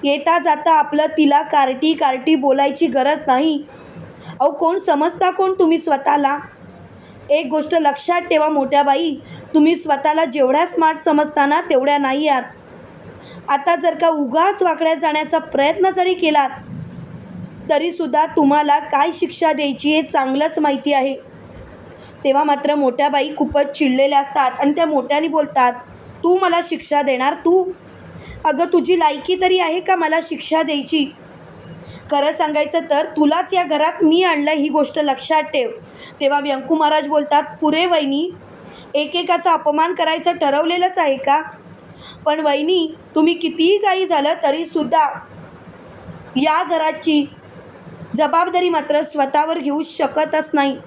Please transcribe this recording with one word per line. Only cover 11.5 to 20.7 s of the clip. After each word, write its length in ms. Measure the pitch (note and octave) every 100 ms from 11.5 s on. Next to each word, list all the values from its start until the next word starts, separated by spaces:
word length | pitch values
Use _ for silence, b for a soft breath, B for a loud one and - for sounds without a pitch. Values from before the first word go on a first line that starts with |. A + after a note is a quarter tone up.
| D4+
तेवढ्या 380 | F4+ C#4+ C4+ D4
नाही 300 | C#4 C4+ D4+
आहात. 140 | C4+ B3 - - - - - - - B B -
आता 280 | C#4 C#4+ E4+
जर 180 | E4
का 140 | D#4+ E4
उगाच 540 | D#4+ C#4 C#4+ F4+ G4+
वाकड्यात 340 | F4+ D#4+ D#4+ D#4+
जाण्याचा 420 | D#4 D4+ D#4 E4
प्रयत्न 520 | D#4+ C#4 C#4 E4 F#4+
जरी 240 | F4 F4+
केलात, 360 | F4+ E4+ D4+ C4+ - - - - - - - - - - - -
तरीसुद्धा 560 | D4 E4 E4+ D#4+ D4 D#4+
तुम्हाला 520 | D#4+ C#4+ D4 D4 D4
काय 320 | D4 C#4+ D#4 -
शिक्षा 320 | D#4 - E4
द्यायची 380 | D4 C#4+ C4+ C#4+
हे 120 | D4+
चांगलंच 560 | C#4+ D#4+ C4 C4+ D#4 D#4+
माहिती 340 | D4+